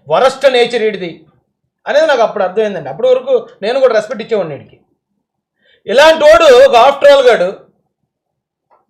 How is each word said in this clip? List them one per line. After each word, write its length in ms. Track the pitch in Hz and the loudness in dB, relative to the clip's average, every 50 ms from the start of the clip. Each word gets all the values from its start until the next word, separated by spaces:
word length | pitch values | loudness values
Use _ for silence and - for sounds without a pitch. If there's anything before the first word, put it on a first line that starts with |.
| _ | _
వరస్ట్ 400 | 135 156 185 247 269 262 - 277 269 254 | -4 -2 0 0 -2 -2 0 -2 -2 0
నేచర్ 280 | 247 233 - 240 220 220 214 | 0 -2 -2 -4 -4 -4 -6
ఈడిది 240 | 196 180 180 165 156 - _ _ _ _ _ _ _ _ _ _ _ _ - | -6 -8 -12 -14 -16 -18 _ _ _ _ _ _ _ _ _ _ _ _ -10
అనేది 200 | 196 247 294 320 311 | -4 -2 -2 0 0
నాకు 120 | 277 233 - | 0 0 -2
అప్పుడు 180 | - - 208 190 180 | -4 -2 -6 -6 -4
అర్థమైందండి. 420 | 185 220 220 208 196 165 139 131 | -4 -4 -4 -4 -6 -10 -12 -12
అప్పటి 160 | 143 214 240 262 | -10 -4 -2 -2
వరకు 220 | 254 262 - 277 262 233 - - - - 196 | -2 -2 -2 -4 -4 -4 -4 -8 -16 -10 -8
నేను 100 | 214 254 277 262 | -6 -4 0 0
కూడా 100 | 240 220 208 | 0 0 -2
రెస్పెక్ట్ 260 | 208 - 262 202 226 | -4 -6 -12 -12 -8
ఇచ్చేవాడిని 300 | - 220 202 175 156 139 117 | -6 -6 -6 -6 -8 -12 -16
ఈడికి. 200 | 107 _ _ _ _ _ _ _ _ _ _ _ _ _ _ _ _ _ _ _ _ _ _ _ - | -20 _ _ _ _ _ _ _ _ _ _ _ _ _ _ _ _ _ _ _ _ _ _ _ -10
ఇలాంటి 360 | - 208 269 302 320 320 320 294 302 | -2 0 2 4 4 2 4 4 4
వాడు 200 | - - 330 294 247 247 277 269 | 4 4 6 4 6 6 4 4
ఒక 80 | - 226 240 | 4 4 2
after 220 | 285 285 - - 285 | 2 2 2 2 4
all 100 | 277 277 247 247 | 4 4 4 2
గాడు 220 | 214 180 175 185 - - _ _ _ _ _ _ _ _ _ _ _ _ _ _ _ _ _ _ _ _ _ _ _ _ _ | 2 0 -2 -6 -6 -12 _ _ _ _ _ _ _ _ _ _ _ _ _ _ _ _ _ _ _ _ _ _ _ _ _